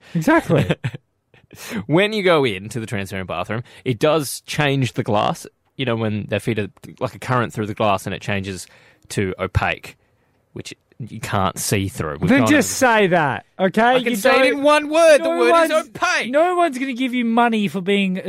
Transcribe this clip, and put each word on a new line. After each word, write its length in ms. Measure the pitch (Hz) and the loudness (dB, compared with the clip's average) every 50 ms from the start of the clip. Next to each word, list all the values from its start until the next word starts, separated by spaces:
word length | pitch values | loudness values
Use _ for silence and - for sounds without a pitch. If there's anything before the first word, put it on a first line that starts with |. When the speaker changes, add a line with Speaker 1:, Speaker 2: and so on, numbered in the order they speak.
| _ - - | _ -8 -6
Speaker 1:
Exactly. 600 | 175 160 - 320 330 - - 170 143 - - - - | -2 2 2 2 2 2 2 2 2 2 0 -2 -4
Speaker 2:
<laughs> 60 | - - - - _ _ _ _ _ _ _ _ _ _ - - - - 240 208 - | -4 -8 -8 -10 _ _ _ _ _ _ _ _ _ _ -20 -18 -14 -10 -10 -8 -2
When 280 | - 143 175 202 208 220 | 0 2 2 2 2 0
you 100 | 214 185 | 0 2
go 200 | 185 170 156 135 | 4 4 4 4
into 340 | 123 98 92 98 107 - 120 | 2 -2 -4 -8 -8 -8 -8
the 80 | 110 | -8
transparent 400 | 104 - 101 98 92 - 95 92 | -6 -6 -6 -6 -6 -8 -8 -8
bathroom, 340 | 85 85 85 90 - 107 120 - - - - - | -6 -6 -6 -6 -4 -6 -6 -8 -10 -16 -8 -6
it 140 | - 123 104 | -4 -2 2
does 420 | - 156 147 160 139 - - - - | 2 2 2 2 0 -4 -8 -12 -12
change 460 | - - - 151 139 139 139 131 113 - | -8 -4 -2 0 0 0 0 -2 -2 -2
the 100 | - 120 | -4 -2
glass 420 | - 107 104 113 - 175 - - - - _ _ _ _ | 0 0 2 2 0 -2 -4 -8 -18 -20 _ _ _ _
you 100 | - 135 | -6 -4
know, 100 | 123 117 | -2 -2
when 300 | 113 113 107 104 107 98 98 | -2 -2 -2 -4 -4 -4 -4
they 100 | 107 101 | -6 -4
feed 200 | - 127 113 107 | -2 -2 -2 -2
a, 100 | 101 95 - _ - - 80 - | -4 -6 -10 _ -20 -20 -12 -10
like, 160 | - 117 - | -10 -10 -10
a 40 | 98 | -10
current 340 | - - 127 123 113 90 - | -6 -2 -2 -2 -2 -2 -4
through 140 | 117 110 | -6 -6
the 60 | 101 104 | -6 -4
glass 320 | - 117 104 98 92 - | -2 0 0 0 0 -2
and 80 | 104 92 | -6 -10
it 60 | - | -8
changes 460 | - - 101 98 95 98 95 87 - - _ _ _ _ _ _ _ - | -6 -6 -6 -4 -6 -6 -10 -12 -12 -16 _ _ _ _ _ _ _ -8
to 240 | - - 101 92 87 - | -6 -4 -4 -4 -4 -6
opaque, 580 | 92 90 - - 101 90 82 - - - - _ _ _ _ _ _ _ _ _ _ _ - | -6 -4 -4 -2 -2 -2 -4 -6 -10 -16 -20 _ _ _ _ _ _ _ _ _ _ _ -16
which 200 | - - - - - _ _ _ - | -16 -14 -14 -16 -20 _ _ _ -16
you 200 | 127 107 101 113 | -14 -14 -14 -12
can't 380 | - - - 101 95 92 - | -8 -4 -2 0 0 0 -2
see 300 | - - - 113 101 95 95 | -4 -4 -2 -2 -2 -2 -4
through. 280 | - - 85 78 71 71 | -6 -6 -8 -6 -4 -2
We've 100 | - - | 0 2
Speaker 1:
Then 120 | 254 277 | 4 4
Speaker 2:
gone 60 | 247 220 | 4 4
Speaker 1:
just 340 | 302 294 226 - - - 262 | 4 4 2 0 -2 0 0
Speaker 2:
over 80 | 247 226 | 2 4
Speaker 1:
say 140 | 214 208 | 4 2
that, 380 | 180 175 175 156 135 117 - - _ _ - | 4 2 2 2 0 -2 -4 -8 _ _ -2
okay? 220 | 185 190 - 220 226 240 262 | -2 0 2 2 4 4 4
Speaker 2:
I 40 | 254 240 | 2 0
can 80 | 233 | -2
Speaker 1:
You 40 | 240 | -2
Speaker 2:
say 200 | 202 190 254 254 | 0 2 2 4
it 140 | 262 262 285 | 4 4 2
Speaker 1:
don't 80 | 285 285 | 2 2
Speaker 2:
in 40 | 277 | 2
one 260 | 294 294 302 302 285 | 4 4 4 2 2
word. 280 | 302 320 339 320 302 269 | 2 4 6 8 6 6
The 40 | 330 | 4
Speaker 1:
no 140 | 330 339 339 | 2 0 2
Speaker 2:
word 80 | - 240 330 330 330 | 4 4 6 4 4
is 60 | 311 | 4
Speaker 1:
one's, 160 | 311 320 330 - | 2 0 -2 -4
Speaker 2:
opaque. 400 | - - - 359 349 302 208 220 | -6 -4 -2 0 0 0 -2 0
Speaker 1:
no 240 | 254 294 330 359 359 | 2 2 2 2 2
one's 220 | 349 339 330 254 | 2 2 0 0
gonna 160 | 247 269 269 254 | -2 -6 -6 -4
give 200 | 226 262 254 240 | -4 -4 -2 -2
you 120 | 247 240 | -2 0
money 420 | 226 226 240 240 240 226 214 202 | 0 2 2 2 2 2 0 0
for 140 | 180 135 196 | -2 -2 -4
being 400 | 180 190 202 202 196 190 180 185 - | -2 0 0 2 0 0 -2 -4 -6